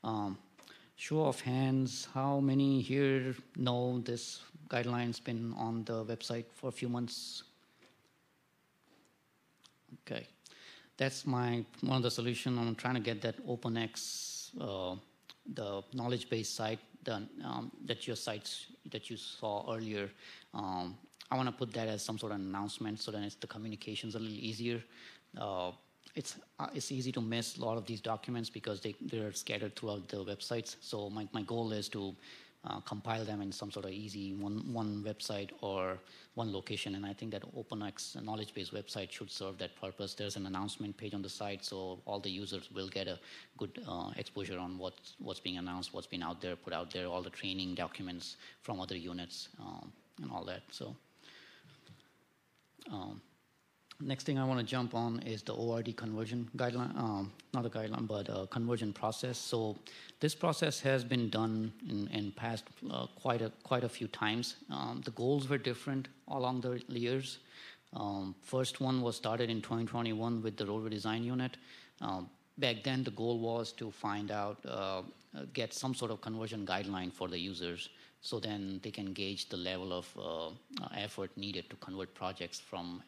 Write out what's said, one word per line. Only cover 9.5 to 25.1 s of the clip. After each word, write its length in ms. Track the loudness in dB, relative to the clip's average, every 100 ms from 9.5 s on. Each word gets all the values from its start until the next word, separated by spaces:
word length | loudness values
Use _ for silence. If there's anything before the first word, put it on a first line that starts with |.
| _ -20 _ -18 -16 -6
Okay, 220 | -6 -6 -18 -20 -18 -18 -18 -20 2
that's 280 | 2 4 2
my, 380 | 4 6 4 0 0
one 160 | 4 6
of 60 |
the 80 | 6
solution. 480 | 4 2 2 4 4
I'm 160 | 4 2
trying 200 | 2 4
to 40 |
get 220 | 2 2
that 140 | 0 0 -2
Open 300 | 0 2 2
X, 760 | 0 -2 -6 -4 -6 -6 -8 -4
uh, 360 | -2 0 0 -2 -8 _ _ -16 -8 -4
the 260 | -2 -2 -2
knowledge 360 | 0 2 2 2
base 200 | 0 0
site, 300 | 0 0 0 -6 -8
the, 240 | -2 -2 -2 -6
um, 280 | -2 -2 -4 -8 -4
that 200 | -2 -2
your 120 | -2
sites 500 | -2 -4 -4 -8 -10 -16 -8
that 180 | -8 -6
you 60 | -8
saw 560 | -8 -4 0 0 0
earlier. 380 | -2 0 0 -2 -6 -16 -16 -8
Um, 440 | -4 0 0 -2 -6 -16 -18 -2
I 40 | 2
wanna 160 | 2
put 220 | 0 -2
that 140 | 0 0
as 160 | 0
some 160 | -2 -2
sort 120 | -2
of 80 | -2
announcement, 600 | 0 0 -2 -2 -2 -2
so 80 | -2
then 140 | -2
it's, 100 | -4
the 140 | -6 -8
communication's 680 | -6 -6 -6 -4 -4 -2
a 60 | -2
little 180 | -2 -2
easier. 460 | -4 0 0 0 -2 -16 -18